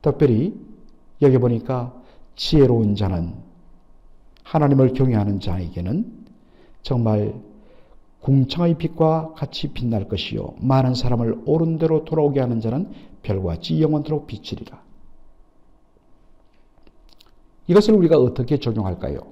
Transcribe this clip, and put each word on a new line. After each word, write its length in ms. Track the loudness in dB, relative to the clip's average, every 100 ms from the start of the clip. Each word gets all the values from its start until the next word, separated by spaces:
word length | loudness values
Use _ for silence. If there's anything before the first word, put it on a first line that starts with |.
특별히 560 | -2 2 2 2 0 -6 -18 -20 -20 -20 -20 2
여기 160 | 4 4
보니까 560 | 2 -2 -4 -6 -6 -12 -20 -20 -20
지혜로운 640 | -10 0 4 6 4 2 0
자는, 400 | -2 -2 -6 -10 -18 -20 -20 -20 _ -20 -20 -20 -20 -20
하나님을 500 | -4 0 2 4 4
경외하는 460 | 2 2 2 0 -2
자에게는 880 | -4 -4 -6 -6 -4 -4 -6 -12 -20 -20 _ _ -20 -18
정말 580 | -4 -2 0 0 -2 -6 -18 -20 -20 -20 -20 -20 _ _
궁창의 560 | 0 2 2 0 0 0
빛과 580 | -4 0 0 0 -4
같이 380 | -10 -10 -8 -8
빛날 360 | -4 -4 -4 -4
것이요, 460 | -6 -6 -8 -10 -6
많은 360 | 0 2 2
사람을 480 | 0 0 0 0 -4 0
옳은 320 | 0 0 0
대로 260 | 0 0
돌아오게 360 | 0 0 0 0
하는 200 | -2 -2
자는 300 | -2 -4 -6 -12 -20 -14
별과 320 | -6 -4 -2
같이 260 | -6 -4 0
영원토록 460 | 2 0 -2 -6 -8
비치리라. 560 | -16 -12 -14 -14 -20 -20 -20 -20 -20 -20 -20 -20 _ _ _ _ _ _ -20 _ -20 _ _ _ _ -20 -20 -20 -20 _ _ _ _ 4
이것을 260 | 4 6
우리가 240 | 4 6 4
어떻게 400 | 4 0 -2 -2
적용할까요? 640 | 0 -2 -4 -6 -8 -10 -12